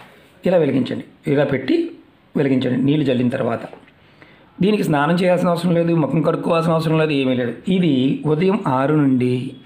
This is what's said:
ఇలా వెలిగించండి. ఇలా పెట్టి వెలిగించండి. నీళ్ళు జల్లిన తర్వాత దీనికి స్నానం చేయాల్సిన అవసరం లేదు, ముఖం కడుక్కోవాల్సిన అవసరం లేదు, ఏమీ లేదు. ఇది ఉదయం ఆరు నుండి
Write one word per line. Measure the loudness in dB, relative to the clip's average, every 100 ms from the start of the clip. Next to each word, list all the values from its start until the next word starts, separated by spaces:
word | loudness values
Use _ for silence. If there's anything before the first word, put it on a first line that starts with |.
| -20 -20 -20 -6 0
ఇలా | 2
వెలిగించండి. | 2 0 -2 -6 -10 -10 -2
ఇలా | 0
పెట్టి | 2 0 0 0 -2 -10 -20 _ _ -4
వెలిగించండి. | 0 0 0 0
నీళ్ళు | 0 2 0
జల్లిన | 0 0
తర్వాత | -2 -4 -4 -8 -18 -20 _ _ _ -20 -20 -20 -2
దీనికి | 0 0
స్నానం | 0 0 0 0
చేయాల్సిన | 2 2 0
అవసరం | 0 0
లేదు, | 0 2
ముఖం | 0 0 0
కడుక్కోవాల్సిన | 0 -2 0 0 0
అవసరం | 0 0 0
లేదు, | 0
ఏమీ | 0 0 -2
లేదు. | -4 -6 -2
ఇది | 0 2 2 0 0 -2
ఉదయం | 0 0 0 0
ఆరు | 0 2 2
నుండి | 2 2 0 -2 -6 -12